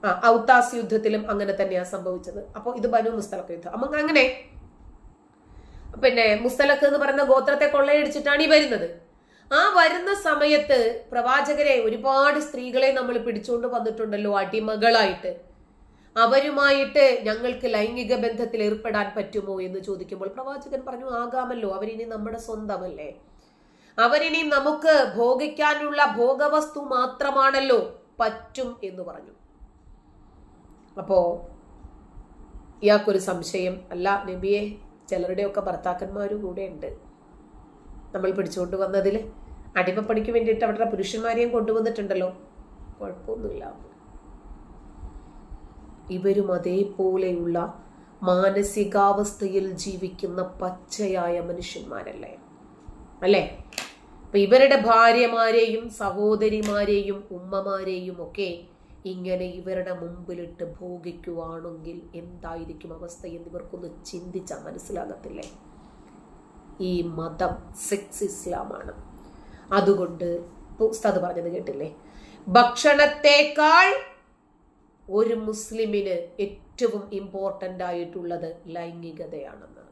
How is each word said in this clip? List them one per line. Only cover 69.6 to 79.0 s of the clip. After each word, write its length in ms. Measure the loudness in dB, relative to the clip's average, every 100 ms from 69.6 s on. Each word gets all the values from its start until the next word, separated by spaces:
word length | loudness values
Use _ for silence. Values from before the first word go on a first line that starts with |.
| 0
അതുകൊണ്ട് 520 | 2 4 4 0 -4 -4 -6 -8 -20 -20
ഇപ്പൊ 160 | -2 -2
ഉസ്താദ് 340 | 0 0 0
പറഞ്ഞത് 300 | -2 -4 -6
കേട്ടില്ലേ, 460 | -8 -8 -8 -10 -12 -20 -20 -20 -18 2
ഭക്ഷണത്തേക്കാൾ 1500 | 6 6 4 4 6 4 6 6 6 6 4 6 8 6 2 -6 -20 _ _ _ _ _ _ _ _ -4
ഒരു 240 | 0 2
മുസ്ലിമിന് 920 | 0 -4 -8 -10 -4 -2 -2 -2 -6 -8 -8
ഏറ്റവും 680 | -8 -8 -20 -4 -2 -2 -8
ഇമ്പോർട്ടന്റ് 720 | -10 -10 -6 -6 -6 -12 -8
ആയിട്ടുള്ളത് 720 | -6 -6 -8 -10 -8 -8 -8 -12 -14
ലൈംഗികതയാണെന്ന്. 1160 | -12 -12 -12